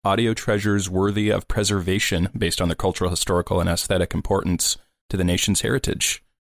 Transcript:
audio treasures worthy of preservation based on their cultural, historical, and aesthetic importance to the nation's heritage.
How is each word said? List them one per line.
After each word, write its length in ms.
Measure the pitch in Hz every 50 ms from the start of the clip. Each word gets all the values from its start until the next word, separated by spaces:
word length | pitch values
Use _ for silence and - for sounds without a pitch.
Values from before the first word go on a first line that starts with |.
audio 300 | - 98 98 113 117 113
treasures 560 | 110 - - - 104 101 101 107 101 101 92 90
worthy 400 | 92 92 98 104 101 107 104 104
of 180 | 101 98 -
preservation 840 | - - 117 101 95 104 98 85 92 95 107 - - 98 82 90 - -
based 240 | - 92 85 - -
on 60 | 90 85
their 60 | 82
cultural, 360 | - - 92 87 - 90 87
historical, 500 | 87 - - - 90 87 - - 95 90
and 80 | 85 87
aesthetic 460 | 85 - - - 98 87 87 - -
importance 640 | - - - 98 95 - 92 90 - - - - - - _ _ _ _ -
to 60 | - 92
the 60 | 90
nation's 360 | 87 90 - - 107 98 -
heritage. 600 | - 107 131 135 - - - - - - - - _ _ _ _